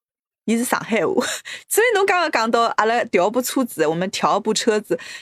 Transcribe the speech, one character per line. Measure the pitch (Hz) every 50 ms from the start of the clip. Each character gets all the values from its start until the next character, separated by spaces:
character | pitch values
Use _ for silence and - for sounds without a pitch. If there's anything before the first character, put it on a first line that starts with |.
| _ _ _ _ _ _ _ _ _
伊 | - 226
是 | 226 247
上 | - 240 -
海 | 160 - 220 214 165
话。 | - - - - - - -
<laughs> | - - - - - _
所 | - -
以 | 453 508 453
侬 | 381 392
刚 | 392 381 359
刚 | 339 311
讲 | - 247 220 226
到 | 247 233 233 226 -
阿 | - 214
拉 | 220 226 240 -
调 | 226 - 185 170 214
部 | 240 247
车 | 247 - - 269 262
子， | 254 - 151 156
我 | 151 160
们 | 170 185 190
调 | - - - 151 165
部 | 196 214 220 214
车 | - - 220 214
子， | 214 214 - 175 - - - - -